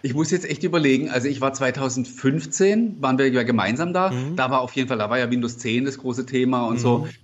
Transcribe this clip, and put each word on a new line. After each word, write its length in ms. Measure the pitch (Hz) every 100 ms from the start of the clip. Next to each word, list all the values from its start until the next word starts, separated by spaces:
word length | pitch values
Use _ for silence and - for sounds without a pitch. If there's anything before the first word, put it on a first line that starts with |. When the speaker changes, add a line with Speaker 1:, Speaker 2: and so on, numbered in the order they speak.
Speaker 1:
Ich 120 | 135
muss 180 | 139 156
jetzt 180 | 180 -
echt 140 | -
überlegen, 460 | 180 170 143 131 151
also 180 | 127 139
ich 140 | 127
war 120 | 135
zweitausendfünfzehn, 1500 | 135 131 123 131 131 120 - - 156 - - 190 220 226 180
waren 160 | 135 131
wir 100 | 135
ja 160 | 123
gemeinsam 480 | 117 117 95 123 170
da, 200 | 180 185
Speaker 2:
Mhm. 260 | 127 135 175
Speaker 1:
da 120 | 131
war 120 | 131
auf 100 | 123
jeden 140 | 135 131
Fall, 120 | 120
da 100 | 104
war 100 | 127
ja 100 | 120
Windows 280 | 123 120 120
zehn 260 | 117 120
das 140 | 139 135
große 280 | 127 120
Thema 400 | 123 127 127 127 117
und 120 | 117
so, 200 | 123 117
Speaker 2:
Mhm. 100 | - -